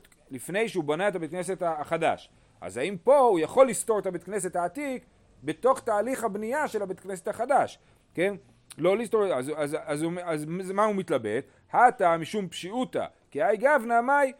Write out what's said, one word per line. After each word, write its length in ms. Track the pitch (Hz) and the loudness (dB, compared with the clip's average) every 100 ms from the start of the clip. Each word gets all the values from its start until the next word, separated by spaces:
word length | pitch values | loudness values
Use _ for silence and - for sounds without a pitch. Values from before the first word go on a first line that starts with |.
| _ _ - | _ _ -16
לפני 380 | 131 - 190 226 | -14 -6 -2 -2
שהוא 160 | 175 | -2
בנה 240 | 147 156 202 | -2 0 -2
את 60 | |
הבית 160 | 185 160 | -2 -6
כנסת 320 | 175 180 180 | -6 -6 -4
ה-, 180 | 170 160 | -4 -4
החדש. 500 | 139 165 156 95 - _ _ - | -4 0 0 -2 -8 _ _ -16
אז 160 | 87 101 | -10 -6
האם 200 | 160 196 | -6 0
פה 140 | - 285 | 4 6
הוא 220 | 247 175 | 6 4
יכול 280 | 151 247 262 | 2 4 4
לסתור 300 | 202 - 214 | 2 -2 -2
את 80 | 185 | -2
הבית 180 | 175 | -6
כנסת 320 | - 208 180 175 | -6 -6 -4 -4
העתיק 480 | 170 240 294 247 - _ _ _ | -4 -4 -6 -8 -12 _ _ _
בתוך 360 | 135 156 247 254 | -10 0 0 0
תהליך 440 | - 208 226 262 | 0 -2 -2 -2
הבנייה 440 | 226 202 220 285 277 | -4 -4 -4 -4 -2
של 140 | 214 | -4
הבית 180 | 196 180 | -6 -8
כנסת 280 | 190 185 220 | -10 -10 -8
החדש, 500 | 190 240 254 110 - _ _ _ | -4 2 2 2 -6 _ _ _
כן? 200 | - 190 196 - _ - - | -2 -2 -2 -12 _ -20 -2
לא 180 | 165 208 | 0 2
לסתור, 380 | 226 220 196 | 2 0 2
אז, 180 | 139 131 151 | 0 -2 -2
אז, 200 | 143 151 | -2 -4
אז, 220 | 151 147 165 180 | -4 -4 -4 -4
אז, 220 | 175 156 151 180 | -4 -4 -4 -6
אז 120 | 185 | -4
מה 120 | 196 | 0
הוא 100 | 214 | 2
מתלבט? 500 | 196 175 139 110 113 - _ _ | 0 0 -2 0 -4 -4 _ _
הטה 440 | 175 233 - 180 165 | 6 6 6 2 2
משום 320 | 156 214 185 | -2 -6 -6
פשיעותא, 560 | - 175 240 262 135 90 _ _ | -8 -8 -6 -4 -4 -6 _ _
כי 120 | - | 0
האי 140 | 190 214 | 0 2
גבנא 440 | 262 294 226 233 | 4 2 2 2
מאי, 320 | 240 285 269 | 4 2 2